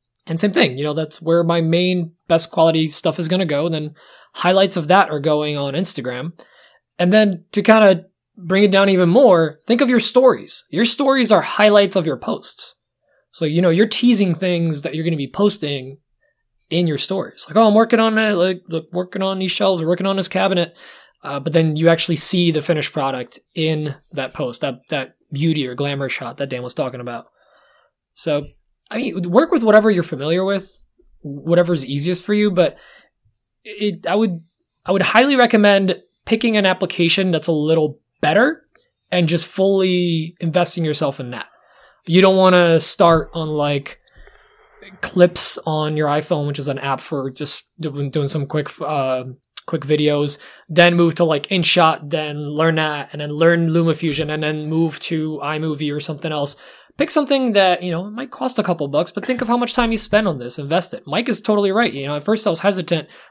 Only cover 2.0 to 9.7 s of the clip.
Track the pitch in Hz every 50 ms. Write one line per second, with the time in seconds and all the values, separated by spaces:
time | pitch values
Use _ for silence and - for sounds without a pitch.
2 | 170 165 _ _ _ - 170 165 165 - - 170 160 165 160 160 160 156 143 -
3 | - 170 156 180 165 160 185 185 190 156 147 143 156 170 165 156 151 151 151 _
4 | _ _ - - - _ _ - - 180 185 196 196 196 - 185 156 147 180 196
5 | 190 - 151 147 139 156 151 151 151 151 147 143 143 139 135 160 190 - - -
6 | 120 127 123 123 139 175 170 - - _ _ _ _ _ _ _ _ _ _ -
7 | 180 180 208 214 214 202 185 165 _ _ - 208 208 - 220 220 214 196 190 170
8 | - _ _ _ _ _ _ - 180 165 185 196 208 202 190 196 196 196 190 180
9 | 180 170 175 247 285 226 185 165 165 151 143 _ _ -